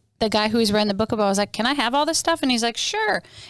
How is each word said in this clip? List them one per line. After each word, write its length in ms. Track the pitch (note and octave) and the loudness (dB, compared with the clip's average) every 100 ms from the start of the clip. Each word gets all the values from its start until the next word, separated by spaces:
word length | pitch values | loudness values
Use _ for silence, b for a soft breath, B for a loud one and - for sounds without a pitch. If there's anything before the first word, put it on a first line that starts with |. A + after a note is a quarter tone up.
| _ _ | _ _
the 100 | A3 | 0
guy 200 | G#3+ G#3+ | 2 2
who 100 | A#3 | 2
he's 120 | A3 | 2
writing 160 | G#3 G#3 | 2 2
the 60 | |
book 180 | G3 A3 | 0 -2
about 180 | A3 G3+ | 0 2
was 100 | G3 | 2
like, 120 | G#3 | 0
"Can 140 | - A3+ | -2 -2
I 80 | |
have 220 | C#4+ A#3 C#4 | 0 0 0
all 100 | D4+ | 0
this 140 | D#4+ | 0
stuff?" 240 | - E4 | 0 0
And 80 | C4+ | 0
he's 100 | A#3+ | 0
like, 160 | A#3 A#3 | 0 -2
"Sure." 460 | - G#4 G#4+ C4+ B B B | -4 -2 -2 -2 B B B